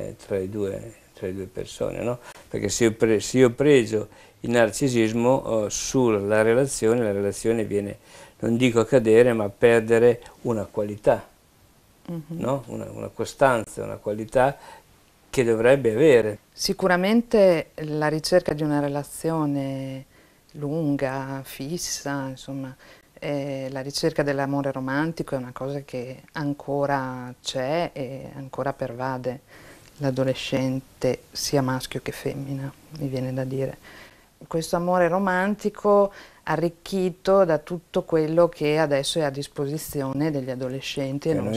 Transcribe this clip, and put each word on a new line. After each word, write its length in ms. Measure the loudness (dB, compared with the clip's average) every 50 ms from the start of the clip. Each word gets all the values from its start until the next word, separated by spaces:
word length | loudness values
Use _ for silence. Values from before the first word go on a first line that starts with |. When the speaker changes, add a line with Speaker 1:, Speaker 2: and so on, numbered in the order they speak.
| -10 -10
Speaker 1:
eh, 80 | -12
tra 200 | -14 -10 -6 -6
i 120 | -4 -4 -6
due, 440 | -6 -6 -6 -6 -6 -8 -12 -14 -18 -20 _ _ _
tra 140 | -10 -10 -8
le 60 | -8
due 100 | -8 -10
persone, 560 | -10 -10 -12 -12 -12 -8 -6 -6 -6 -6 -4 -4
no? 160 | -6 -6 -6 -10 -16 -20 -20 -16 -10
Perché 200 | -6 -4 -4 -2
se 160 | 0 2 2
io 80 | 2 4
pre-, 280 | 4 2 4 4 2
se 180 | 0 0 4 6
io 120 | 6 6
pregio 580 | 4 4 4 6 6 6 4 2 0 -4 -4 -6 -10 -20 -20 -20 _ _
il 100 | -6 0
narcisismo, 1160 | 4 4 4 4 2 0 -2 0 2 2 2 2 2 2 2 2 2 2 0 -2 -2 -2 -2
eh, 40 | -2
sulla 720 | -4 -6 -6 -2 0 2 4 4 2 2 2 2 2 4 4
relazione, 640 | 4 4 4 2 0 -2 0 2 2 2 2 2
la 80 | 0 0
relazione 520 | 0 -2 -2 -4 -2 -2 0 0 0 -2
viene, 340 | -2 -2 -2 -2 -4 -8 -12 _ -20 -20 -20 -20 -20 -12 _
non 160 | -2 -2 0
dico 240 | 2 2 4 4 2
a 40 | 2
cadere, 480 | 4 4 4 6 8 8 8 8 6 4
ma 120 | 2 -2
a 40 | -4
perdere 720 | 0 2 4 6 6 6 4 4 4 6 6 6 4 4 -2 -12 -20 -8 -4
una 220 | -4 -4 -4 -4
qualità, 600 | -6 -6 -6 -6 -6 -6 0 2 2 2 2 0 -8 _ _ _ _ _ _ _ _ _ _ _ _ _ _ _ -12
Speaker 2:
Mhm. 140 | -12 -12 -10 -10
Speaker 1:
no? 340 | -10 -6 -4 -4 -4 -4 -6
Una, 240 | -10 -10 -10 -10 -12
una 180 | -10 -12 -12 -12 -8
costanza, 720 | -8 -8 -8 0 2 4 4 4 2 0 -6 -8 -10 -10
una 120 | -10 -10 -8
qualità 580 | -6 -6 -6 -6 -6 -2 2 2 2 2 2 -2 -10 -20 -20 -20 -20 _ _ _ _ _ _ _ _ _
che 140 | -2 0 2
dovrebbe 480 | 2 2 4 6 6 6 6 4 2 2
avere. 460 | 6 6 8 8 8 6 4 -2 -6 _ _ _
Speaker 2:
Sicuramente 1160 | -6 -4 -4 -2 0 2 2 2 2 2 2 2 2 2 2 4 6 6 6 6 4 0 -4 _
la 320 | -12 -8 -6 -4 -2 0 0
ricerca 460 | 0 -2 0 2 2 2 2 2 -2
di 100 | -2 -2
una 160 | 0 0 0
relazione 1300 | 0 -2 -2 -4 -6 -8 -10 -6 -4 -2 -2 0 0 0 -2 -2 -4 -4 -6 -6 -8 -8 -10 -12 -14 -16 _ _ _ _ _ _ _ _ -12
lunga, 880 | -10 -8 -6 -4 -2 0 0 0 0 -2 -2 -4 -6 -6 -8 -8 -10 -10
fissa, 840 | -12 -12 -12 -8 -8 -8 -8 -6 -8 -8 -8 -6 -6 -6 -4 -6 -8
insomma, 460 | -10 -12 -12 -10 -10 -8 -10 -10 -12 -16 -20 -20 -20 -20 _ _ _ -12 -8
eh, 440 | -6 -4 -4 -4 -6 -8 -8 -8 -8
la 100 | -8 -8 -10
ricerca 420 | -8 -6 -2 -2 0 0 0 0
dell'amore 480 | 0 0 -2 -2 -2 -2 -2 -2 -2 -4
romantico 640 | -4 -4 -2 -2 -2 -2 -2 -4 -6 -6 -6 -6
è 20 | -6
una 140 | -8 -10 -10
cosa 300 | -10 -8 -6 -6 -8 -8
che 400 | -10 -10 -10 -10 -10 -14 -16 -20 _ _
ancora 1000 | -6 -4 -4 -4 -6 -6 -4 -2 -2 0 0 0 0 -2 -4 -6 -8 -10 -12 -14 -12
c'è 500 | -12 -8 -6 -4 -4 -2 -2 -2 -2 -4 -6
e 360 | -8 -10 -10 -10 -12 -14 -14 -14
ancora 380 | -14 -14 -12 -8 -6 -4 -4 -4
pervade 720 | -4 -6 -6 -4 -4 -2 -2 -4 -4 -4 -6 -6 -6 -12 _ -20 -20 -20 -20 -20 -20 -20 -20 -10 -4
l'adolescente, 1200 | -2 -2 0 0 0 0 0 -2 -4 -4 -2 -2 0 -2 -2 -4 -6 -10 _ _ -2 -2 -2 -2 -6 _
sia 320 | -10 -8 -4 0 0 0 2
maschio 380 | 0 -2 -4 -6 -8 -10 -8 -8
che 100 | -8 -10
femmina, 580 | -8 -8 -8 -8 -8 -8 -8 -8 -8 -8 -10 -12 -14 -20 -20 -12 -8
mi 80 | -8 -6
viene 240 | -4 -4 -4 -4 -4
da 120 | -4 -4
dire. 340 | -4 -4 -4 -4 -4 -6 -10 -18 -20 -20 -20 -20 -20 -20 _ _ _ _ _ -14
Questo 300 | -6 -6 -6 -4 -2 -2
amore 320 | -2 0 2 2 4 4 4
romantico 1040 | 2 2 0 0 0 0 0 0 -2 -2 -4 -6 -6 -2 2 4 4 6 4 2 0 -8 -20 -20 -20 _ _
arricchito 1000 | -4 -2 0 0 -2 -4 -6 _ -6 -2 0 0 -2 -2 -2 _ 4 4 6 6
da 140 | 4 2 0
tutto 440 | -2 -4 -8 -10 -10 _ -4 -4 -2
quello 460 | 0 0 0 2 2 4 4 4 4
che 300 | 2 0 0 0 2 2
adesso 420 | 2 2 2 0 0 0 -2 0
è 20 | 0
a 80 | -2
disposizione 1000 | -2 -4 -8 -8 -6 -6 -4 -4 -4 -6 -8 -6 -6 -4 -4 -4 -2 -2 -2 -2 -2
degli 180 | -2 -4 -4
adolescenti 800 | -6 -6 -6 -6 -6 -8 -8 -8 -6 -6 -4 -4 -6 -4 -2 -2
e 40 | -2
Speaker 1:
Che 60 | 0
Speaker 2:
non 80 | -2 -2
Speaker 1:
noi 40 | 0